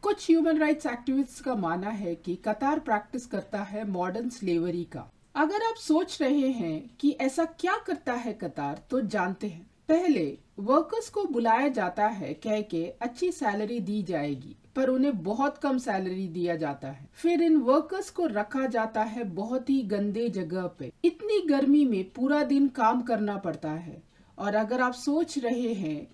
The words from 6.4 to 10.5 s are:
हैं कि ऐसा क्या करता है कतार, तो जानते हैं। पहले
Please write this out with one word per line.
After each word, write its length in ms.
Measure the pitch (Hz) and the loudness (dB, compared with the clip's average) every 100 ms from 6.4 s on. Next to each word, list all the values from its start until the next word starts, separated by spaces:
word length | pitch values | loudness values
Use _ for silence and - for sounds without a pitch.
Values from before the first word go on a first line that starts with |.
| 262 | 2
हैं 420 | 247 170 311 285 - | 0 -2 -4 -8 -2
कि 100 | 285 | 0
ऐसा 340 | - 269 262 | 2 -2 0
क्या 320 | 330 - 349 427 427 | -2 0 -2 -2 -2
करता 260 | 311 - | -6 -4
है 200 | 240 240 | -4 -4
कतार, 500 | 208 165 - 143 208 - | -6 -8 -4 -6 -6 -4
तो 100 | 254 | -2
जानते 460 | 220 208 185 185 208 | 0 0 -2 -2 -6
हैं। 240 | 165 180 _ - | -8 -18 _ 2
पहले 500 | 320 359 262 151 - _ | 2 4 2 2 -4 _